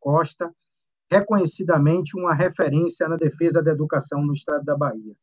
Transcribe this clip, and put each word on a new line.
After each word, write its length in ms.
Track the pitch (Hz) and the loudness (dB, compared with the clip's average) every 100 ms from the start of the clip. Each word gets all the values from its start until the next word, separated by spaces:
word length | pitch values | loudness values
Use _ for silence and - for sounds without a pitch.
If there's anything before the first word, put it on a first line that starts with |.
Costa, 520 | 139 156 156 - 170 _ _ _ _ _ - | 0 0 0 -6 -12 _ _ _ _ _ 0
reconhecidamente 1080 | 196 202 202 165 - 170 156 143 180 147 185 | 0 2 0 0 -2 0 4 4 2 -2 -4
uma 160 | 175 | -2
referência 760 | 151 180 180 151 147 170 - 160 | 0 0 0 0 2 0 -2 -4
na 80 | 160 | 0
defesa 480 | 156 - 165 165 | -2 0 0 2
da 80 | 156 | 0
educação 500 | 147 151 180 - 143 | 0 0 -2 -2 -4
no 120 | 147 | -2
estado 320 | 143 - 147 143 | -4 -4 -4 -2
da 100 | 143 | -2
Bahia. 400 | 143 110 107 - | -2 -4 -14 -20